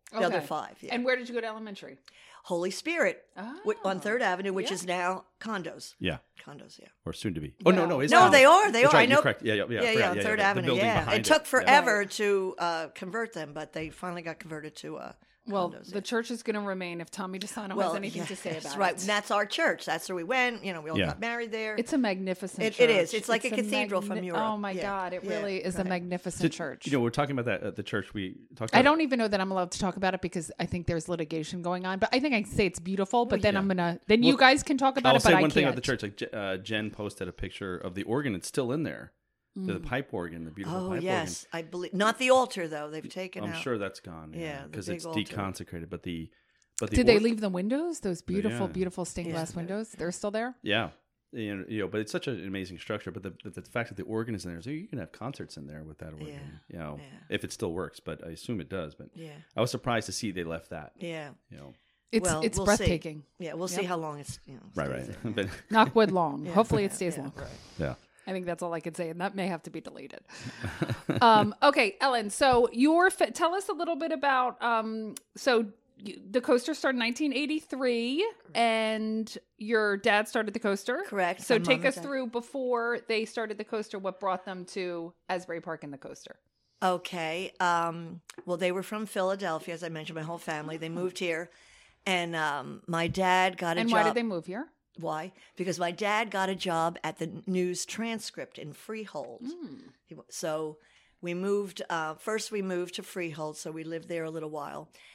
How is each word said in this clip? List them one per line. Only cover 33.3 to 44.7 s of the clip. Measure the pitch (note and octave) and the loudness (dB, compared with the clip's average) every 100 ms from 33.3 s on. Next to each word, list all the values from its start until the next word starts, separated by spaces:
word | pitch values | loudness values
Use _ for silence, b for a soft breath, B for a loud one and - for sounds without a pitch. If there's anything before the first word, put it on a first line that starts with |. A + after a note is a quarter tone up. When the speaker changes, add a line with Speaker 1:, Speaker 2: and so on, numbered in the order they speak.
| G3+ | 4
Speaker 1:
Well, | |
Speaker 2:
then | G3+ | 4
Speaker 3:
yeah. | G3 | 4
Speaker 2:
I'm | G3 | 2
gonna, | F#3 F3 E3+ - | 2 0 0 4
then | A3+ | 8
you | B3 | 8
Speaker 3:
Well, | C#4 | 10
Speaker 2:
guys | C4 C#4 | 10 8
can | - C4+ | 4 4
talk | C4+ C4+ | 4 6
about | B3 | 6
Speaker 3:
I'll | - | 8
Speaker 2:
it. | |
But | G#3+ | 8
Speaker 3:
say | F#3 | 8
Speaker 2:
I | |
Speaker 3:
one | D#3 | 8
thing | D3+ | 6
about | C#3+ | 4
Speaker 2:
can't. | B2 | 2
Speaker 3:
the | |
church. | - B2 | 0 0
Like, | G2+ G2+ | -2 -6
Je-, | A#2+ | -6
uh, | A2 G2 F#2+ | -2 -2 -2
Jen | G2+ A2 G#2+ | -2 -4 -4
posted | G#2 G#2 - F2+ | -4 -6 -6 -8
a | |
picture | - G2 - G2 F2 | -6 -10 -6 -6 -6
of | F#2 F#2 | -6 -6
the | |
organ. | G2 B2+ C#3+ F2+ | -2 0 0 -4
It's | - | -4
still | - A#2+ | -2 0
in | D3+ | 0
there. | B2 A1+ B1 _ _ _ _ G3 | -2 -6 -12 _ _ _ _ -8
The | F#3 F#2+ | -4 -4
Speaker 2:
Mm. | |
Speaker 3:
pipe | D#2+ B2+ C#3 | -4 -4 -4
organ, | G2+ F2 E2 | -6 -6 -8
the | D#2+ | -10
beautiful | F#2 F#2+ F#3+ F#3 | -8 -6 -6 -4
Speaker 1:
Oh, | |
Speaker 3:
pipe | E3+ | -4
Speaker 1:
yes. | F3+ F#3 F3 E3 - | -2 -2 -2 -8 -10
Speaker 3:
organ. | E3 D#3+ | -10 -8
Speaker 1:
I | |
believe, | F3+ F3+ | -8 -4
not | F#3+ G#3+ A3+ | 2 2 4
the | B3+ | 6
altar, | C4 B3+ G3 E3 | 6 4 -2 -4
though. | D3+ D3+ | -6 -8
They've | D#3 - | -8 -10
taken | F#3 F#3 C#3+ | -10 -10 -6
Speaker 3:
I'm | G#2 | -6
Speaker 1:
out. | - | -4
Speaker 3:
sure | C3+ A2+ | -2 -2
that's | F#2+ - | -2 -8
gone. | F2+ D#2+ D#2+ | -14 -14 -12
Yeah, | D#3+ | -10
Speaker 1:
Yeah, | D#3+ C#3 | -8 -10
the | D3 | -10